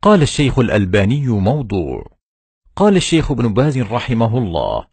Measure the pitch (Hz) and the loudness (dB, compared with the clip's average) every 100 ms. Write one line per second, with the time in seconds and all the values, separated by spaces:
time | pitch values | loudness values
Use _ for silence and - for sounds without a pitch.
0 | 202 208 143 - 143 120 117 107 98 101 | 4 4 2 0 0 2 0 0 0 0
1 | 98 139 135 107 95 151 117 98 76 64 | 2 0 -2 0 0 -2 -4 -4 -4 -8
2 | - _ _ _ _ _ _ - 208 190 | -12 _ _ _ _ _ _ 0 2 4
3 | - 165 147 131 117 104 147 131 110 120 | 2 0 0 0 0 2 0 0 -4 -4
4 | - 117 113 120 110 82 55 55 - | -2 0 0 0 -2 -2 -2 -4 -8